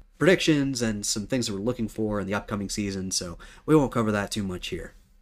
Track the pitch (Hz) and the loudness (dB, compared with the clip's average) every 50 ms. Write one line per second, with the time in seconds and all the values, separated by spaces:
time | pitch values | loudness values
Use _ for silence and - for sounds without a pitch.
0 | - - _ - 147 170 190 - - 170 156 143 139 139 135 117 120 110 107 104 | -20 -20 _ 4 6 6 6 6 6 4 4 4 2 0 0 0 0 -2 -2 -2
1 | 101 - - 113 101 - 135 127 113 113 101 95 101 120 123 - 110 107 - - | -4 -4 -4 -4 -2 -2 -2 0 0 -2 -2 -2 -2 -2 -2 -2 -4 -4 -4 -4
2 | 110 107 104 104 95 95 101 101 - - 107 101 101 92 - 107 104 98 95 95 | -2 -2 -2 -2 -2 -2 -4 -4 -4 -4 -4 -4 -4 -4 -4 -4 -2 -2 -4 -4
3 | 95 92 - - 92 85 85 - - - - - - - 151 156 139 117 - 123 | -4 -4 -4 -4 -4 -6 -10 -14 -16 -20 -20 -8 2 4 6 6 6 4 2 0
4 | 110 107 104 104 101 - - 110 101 95 90 87 - - 92 80 82 - - - | 2 2 2 0 0 -2 -4 -4 -4 -4 -6 -6 -6 -8 -8 -8 -10 -12 -16 -20
5 | - _ _ _ | -20 _ _ _